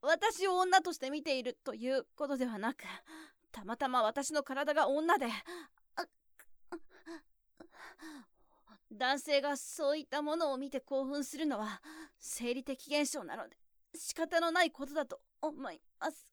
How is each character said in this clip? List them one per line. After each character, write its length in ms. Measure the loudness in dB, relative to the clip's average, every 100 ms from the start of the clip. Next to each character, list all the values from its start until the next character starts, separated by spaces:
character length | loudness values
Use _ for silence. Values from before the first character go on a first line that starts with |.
私 440 | 4 4 4 2 2
を 120 | 4
女 240 | 6 6
と 100 | 6
し 60 | -4
て 100 | -4
見 140 | -4
て 160 | 0 0
い 40 |
る 160 | 0 -6
と 100 | -8
い 160 | -4 0 0
う 100 | -2
こ 140 | -6 -4
と 80 | 0
で 80 |
は 140 | -2 -2
な 160 | -2
く、 100 | -4 -10 -14 -16 -20 -20 _ _
た 140 | -14
ま 140 | -8 -2
た 100 | 2
ま 140 | 4
私 300 | 4 2 0
の 100 | 0
体 320 | 0 -2 2
が 140 | 4 4
女 280 | 4 4 2
で、 120 | 2 -4 -8 -14 -14 _ _ -10
あ、 100 | -10 _ _ _ -20 -20 -16 -14 -14 -20 -16 -16 _ _ _ _ -20 -20 -20 -18 -16 -16 -18 _ _ _ _ -20 _
男 280 | -2 0 0
性 200 | 4 4
が 160 | 4 -2
そ 360 | -4 -2 2
う 40 | 2
い 60 |
っ 40 | 0
た 140 | -2
も 160 | 0 2
の 160 | 2
を 60 | 0
見 120 | -4
て 100 | -6
興 260 | -2 -2 0
奮 180 | -2
す 140 | -4 -2
る 80 | 0
の 120 | 0
は 220 | -2 -6 -12 -18 -18 _
生 340 | -10 -6 -2
理 120 | -2
的 240 | -4 -8 0
現 220 | 2 2
象 140 | 0
な 120 | -6 -8
の 120 | -10
で、 80 | -14 _ _ _
仕 200 | -14 -10
方 260 | -4 2 4
の 100 | 4
な 140 | 4
い 60 | 2
こ 140 | 2
と 80 | -4
だ 140 | -2 -4
と 160 | -6 _ _
思 300 | -6 -4 -10
い 100 | -10 _ _
ま 120 | -6
す。 160 | -6 -18